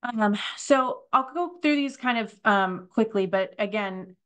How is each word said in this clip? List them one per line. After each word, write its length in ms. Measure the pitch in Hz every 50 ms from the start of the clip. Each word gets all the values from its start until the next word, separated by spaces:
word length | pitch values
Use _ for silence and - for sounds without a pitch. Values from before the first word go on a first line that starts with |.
| -
Um, 340 | 247 240 220 214 208 202 208 - - - -
so 440 | - - 285 262 254 262 - - - _
I'll 220 | - 262 262 262 -
go 240 | 330 349 349 359 -
through 160 | - 302 294
these 220 | 285 277 277 226 -
kind 220 | - 254 240 233
of, 200 | 220 214 - _ _
um, 420 | 226 202 196 190 185 185 185 185 - _
quickly, 320 | - 220 220 - 202 190
but 300 | 180 185 190 190 - - -
again 580 | 214 196 190 214 208 196 185 185 185 185 185 _ _